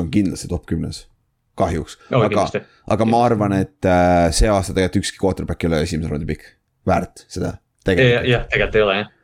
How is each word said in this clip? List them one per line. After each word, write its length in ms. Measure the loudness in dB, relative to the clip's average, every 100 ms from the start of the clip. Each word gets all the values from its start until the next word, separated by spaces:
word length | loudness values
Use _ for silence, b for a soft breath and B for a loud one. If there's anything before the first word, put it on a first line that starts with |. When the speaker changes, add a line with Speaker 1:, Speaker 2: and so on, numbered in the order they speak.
Speaker 1:
on 80 | 0
kindlasti 380 | 0 0 -4 -6
top 140 | -8 -4
kümnes. 380 | -6 -4 -10 -18 _ _ _ _ -4
Kahjuks. 400 | -4 -2 -8 -14 -2
Speaker 2:
Oo, 160 | 0
Speaker 1:
Aga, 80 | 2
Speaker 2:
kindlasti. 320 | 0 -2 -4 b b -4 0
Speaker 1:
aga 160 | 2
ma 140 | 2 2
arvan, 320 | 2 0 0
et, 160 | -2 _
äh, 460 | 0 4 4 4 2
see 160 | 2 2
aasta 240 | 2 0
tegelikult 320 | 0 0 0
ükski 160 | -4 -2
quarterback 420 | -2 -2 -6 -4
ei 80 | -2
ole 140 | 0
esimese 260 | -2 -4 -4
raundi 160 | -6 -6
pikk 240 | -8 -10 _ _ _ -2
väärt 400 | -2 -2 -12 -16
seda. 320 | -8 -8 -8 _ _
Tegelikult. 300 | -2 2 4
Speaker 2:
Jah, 80 | 2
jah, 200 | 2 0 0
tegelikult 280 | -2 0 2
ei 40 |
ole, 100 | 2 0
jah. 120 | -4 _